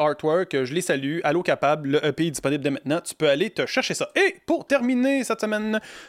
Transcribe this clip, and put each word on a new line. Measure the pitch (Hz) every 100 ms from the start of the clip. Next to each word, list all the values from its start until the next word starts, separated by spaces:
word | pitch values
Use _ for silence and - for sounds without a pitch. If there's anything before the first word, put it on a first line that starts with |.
artwork, | 151 143 156 175 180 135
je | 127
les | 165
salue. | 170 139 135 160
Allô | 151 170
Capable, | 175 139 143 156 139
le | 147
E | 151
P | 139 165
est |
disponible | 135 139 147
dès | 139
maintenant. | 135 135 160
Tu | -
peux | - 151
aller | 139 214
te | -
chercher | 127 262 -
ça. | 165 - 339
Et | 381 -
pour | - 311 -
terminer | 277 240 247 262 277
cette | 233 220
semaine, | 214 214 214 214 - -